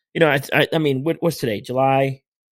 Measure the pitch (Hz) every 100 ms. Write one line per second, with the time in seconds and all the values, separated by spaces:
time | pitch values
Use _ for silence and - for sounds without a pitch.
0 | _ 165 160 139 131 147 143 160 151 131
1 | 151 160 170 143 123 104 123 127 135 135
2 | 135 131 _ _ _